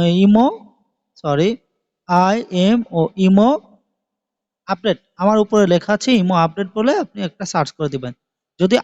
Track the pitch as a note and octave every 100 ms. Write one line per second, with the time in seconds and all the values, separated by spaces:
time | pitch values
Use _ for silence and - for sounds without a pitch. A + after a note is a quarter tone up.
0 | E3+ F3+ G3+ G#3+ C4+ A4 - _ _ _
1 | _ _ D#3 C#3+ F#3 A#3 _ _ _ _
2 | - F3+ F#3 A3 - F3+ F#3+ A#3+ A3+ E3+
3 | D#3+ F#3+ F#3+ G3 A3+ D#4 _ _ _ _
4 | _ _ _ _ _ _ - F#3 G#3+ E3+
5 | _ - F#3+ G#3+ G#3+ G#3+ F#3+ F3 - G#3
6 | - A#3+ F3+ F3+ E3 F3+ G3 G#3+ A#3+ G4
7 | D#4+ G#3 F3+ - F#3+ F3 C#3 - D3+ C3
8 | B2 - _ _ _ - F#3 B3